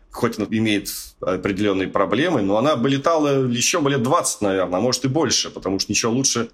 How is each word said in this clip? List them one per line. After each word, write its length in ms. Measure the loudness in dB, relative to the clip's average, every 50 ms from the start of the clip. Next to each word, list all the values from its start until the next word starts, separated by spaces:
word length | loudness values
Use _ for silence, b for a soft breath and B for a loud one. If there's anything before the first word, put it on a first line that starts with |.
| _ -18
хоть 300 | -6 -2 -2 0 0 -2
она 80 | -4 -2
имеет 400 | 0 0 2 2 2 0 -2 -4 -8 -10 -12 -14 -14 -8
определенные 640 | -4 -4 -2 -2 -2 -2 -2 0 0 0 2 0 0 0
проблемы, 520 | 0 0 0 0 0 0 0 2 2 0
но 160 | 2 2 2 2
она 180 | 2 2 2
бы 140 | 2 2 0
летала 580 | 0 0 2 2 2 2 2 2 2 2 2 0
еще 340 | 0 0 0 0 0 0
бы 100 | 2 2
лет 100 | 0 0
двадцать, 400 | 0 2 2 2 0 0 -4 -2
наверное, 380 | -2 0 0 0 0 0 0 0
а 20 |
может 240 | 0 0 0 0 -2
и 20 | 0
больше, 440 | 0 0 0 0 0 -2 -2 -4
потому 260 | -8 -8 -4 -2 -2 -2
что 140 | -2 -2
ничего 200 | -2 -2 0 0
лучше 380 | 0 0 0 0 0 -2 -4 -4